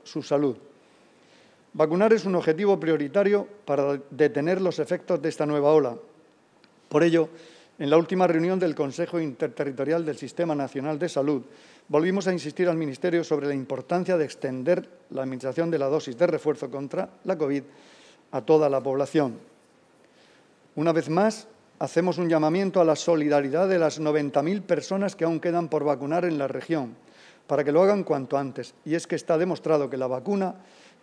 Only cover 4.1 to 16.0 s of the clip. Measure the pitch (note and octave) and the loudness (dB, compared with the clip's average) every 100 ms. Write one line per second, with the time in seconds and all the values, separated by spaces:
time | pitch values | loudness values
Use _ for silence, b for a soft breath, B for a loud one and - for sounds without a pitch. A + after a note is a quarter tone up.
4.1 | C#3 D3 D3 D#3 F#3 F#3 D#3+ D3 F3 - | 0 2 2 0 0 0 -2 -2 -4 -2
5.1 | F3 D#3 - D3 D3 C#3+ D#3 C3 A#2 - | -2 -2 -2 -2 2 4 4 4 -4 -14
6.1 | _ _ _ _ _ _ _ - D3+ E3+ | _ _ _ _ _ _ _ -2 2 4
7.1 | E3 D#3 B B B B - C#3+ D#3 E3 | 2 0 B B B B -6 2 4 4
8.1 | F#3 F3+ E3 E3+ F#3 F3 C#3+ C#3+ B2+ E3+ | 2 2 4 2 0 0 -2 -4 -4 -4
9.1 | E3+ D#3 B2 D#3 - C#3+ C3 C#3 E3 D#3 | -4 -4 -4 -6 -4 -6 -4 -2 -2 -2
10.1 | C3 B2+ - E3+ D3 C3+ C#3 C#3+ D3+ E3+ | -6 -8 -4 -2 -2 -4 -6 -6 -4 -4
11.1 | D3 C#3 C#3 - B B B B D3 F3 | -2 0 0 -4 B B B B 0 2
12.1 | G3 F#3 F3+ C#3+ D3 F3+ E3 D3+ B2+ F3+ | 0 0 -2 -4 -2 0 0 -2 -4 0
13.1 | E3+ D#3+ D3+ C#3+ C#3 B2+ C3 - B2 - | 0 0 -2 -2 -4 -4 -8 -4 -2 0
14.1 | F3 C#3 - C3+ C3 B2+ F3+ - - - | 0 0 -4 -6 -4 0 0 -2 -14 -12
15.1 | - C3 B2+ C3 B2+ E3 D#3+ C#3 D3 | -8 -6 -6 -6 -2 0 0 0 -2